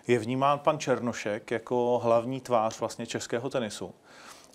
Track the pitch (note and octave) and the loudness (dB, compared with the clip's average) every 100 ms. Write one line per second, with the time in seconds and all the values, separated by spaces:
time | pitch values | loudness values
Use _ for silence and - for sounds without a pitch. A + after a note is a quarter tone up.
0 | - A#2+ A2+ C3 C#3 C#3+ D#3+ D#3 - A#2+ | 2 2 2 2 2 4 2 0 2 0
1 | A#2+ A2 A2 G#2+ - A#2 - B2 A#2+ B2 | 0 -4 -4 -4 -2 -4 0 0 2 2
2 | A#2 A#2 A#2 C3 - A#2+ A2 - A2 - | 4 4 2 -6 0 2 2 -2 -6 -6
3 | A#2 A#2+ - A#2+ C3+ C3+ A2 - F#2 - | -6 -6 -4 -4 -2 -4 -4 -6 -12 -12
4 | - - - - - | -20 -20 -20 -20 -20